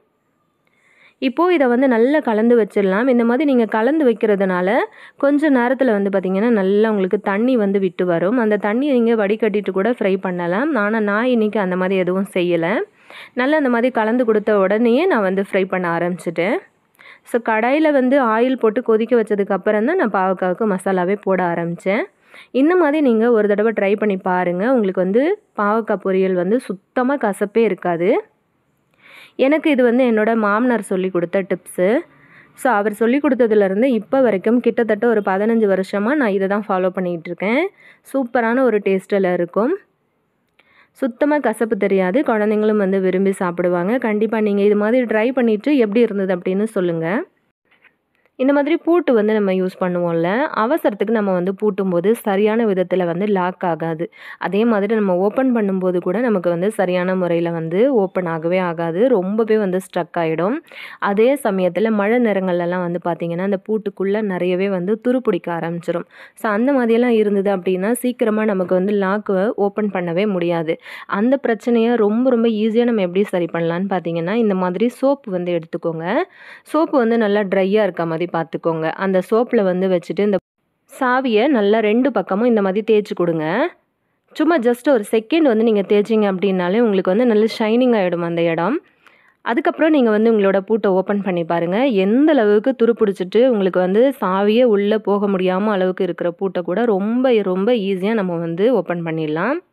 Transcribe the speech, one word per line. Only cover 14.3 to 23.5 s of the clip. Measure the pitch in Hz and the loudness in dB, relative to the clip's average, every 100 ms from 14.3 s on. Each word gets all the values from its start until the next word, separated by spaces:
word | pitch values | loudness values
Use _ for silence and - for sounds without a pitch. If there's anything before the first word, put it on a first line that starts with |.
| 214 214 208 | 0 2 2
உடனேயே | 190 214 240 247 381 | 2 2 2 2 2
நான் | 247 | 0
வந்து | 190 190 196 | 0 -2 -2
ஃப்ரை | 196 190 | -2 -2
பண்ண | 185 180 170 | -4 -2 -2
ஆரம்பிச்சிட்டேன். | 175 180 180 165 180 349 - _ _ _ - - | -2 -4 -6 -4 -2 -4 -8 _ _ _ -20 -20
So | - 240 | -6 -4
கடாயில | 233 220 240 302 311 | 0 0 2 2 2
வந்து | 277 247 277 | 2 2 2
ஆயில் | 233 220 254 254 | 2 2 0 2
போட்டு | 220 220 | 0 0
கொதிக்க | 240 220 226 240 | 0 0 2 0
வச்சதுக்கு | 220 202 196 190 | 2 -2 0 -2
அப்புறம் | 214 208 240 | 0 0 2
தான் | 370 | 0
நான் | 247 196 | 0 0
பாவக்காவுக்கு | 190 180 185 175 220 | 0 0 -2 -2 -2
மசாலாவே | 185 196 185 180 202 | -2 0 0 0 -2
போட | 196 185 180 | -2 0 0
ஆரம்பிச்சேன். | 170 170 170 190 220 381 _ _ - - | -2 -4 -4 -4 -2 -4 _ _ -20 -6
இந்த | 247 302 359 | 0 2 4
மாதிரி | 302 311 | 2 2
நீங்க | 269 220 233 | 2 2 4
ஒரு | 226 | 2
தடவை | 208 | 2